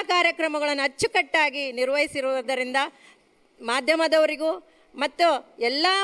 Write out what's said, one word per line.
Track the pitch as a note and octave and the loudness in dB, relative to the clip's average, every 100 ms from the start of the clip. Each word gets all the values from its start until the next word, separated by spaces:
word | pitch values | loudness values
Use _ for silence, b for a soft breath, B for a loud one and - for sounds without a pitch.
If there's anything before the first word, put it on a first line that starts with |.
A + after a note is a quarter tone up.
| G4+ | 2
ಕಾರ್ಯಕ್ರಮಗಳನ್ನು | F4+ E4+ E4 D#4+ D4+ D4 C#4+ | 2 0 -2 -2 -2 -2 -2
ಅಚ್ಚುಕಟ್ಟಾಗಿ | C#4 - A4+ F#4+ C#4 D#4+ D4 C4+ C#4 | -4 -2 -2 -2 0 2 0 0 -6
ನಿರ್ವಹಿಸಿರುವುದರಿಂದ | A#3+ B3+ C#4+ D4 D4 C4 C4 A#3+ B3+ B3+ C4 D4+ - b b _ _ _ - | -4 -2 0 -2 -2 -2 -2 -2 -4 -2 -2 -2 -6 b b _ _ _ -12
ಮಾಧ್ಯಮದವರಿಗೂ | A#3 B3+ B3+ D#4+ D#4+ D#4 D#4 C#4 D#4 F4 - b b | -4 -2 2 2 4 4 2 0 -4 -4 -10 b b
ಮತ್ತು | - C#4+ - E4+ C4+ - - | -6 -6 2 2 2 -4 -4
ಎಲ್ಲ | A#3 C#4 F4 F#4+ | -2 0 2 2